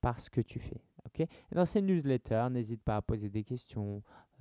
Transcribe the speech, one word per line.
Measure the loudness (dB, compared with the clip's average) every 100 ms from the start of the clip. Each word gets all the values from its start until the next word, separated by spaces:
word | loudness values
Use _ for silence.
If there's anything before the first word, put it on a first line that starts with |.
par | -2 -2
ce | -2
que | -2
tu | -2 -6
fais. | -10 -12 -14 -20 -10
Ok ? | -4
Et | -4 -4 -4
dans | 0 2
ces | 4
newsletters, | 4 4 4 2 2 2 2
n'hésite | 0 -2 -4
pas | 0 0
à |
poser | 0 -2 -2
des | -4
questions, | -4 -8 -6 -6 -6 -6 -12 -20 _ -10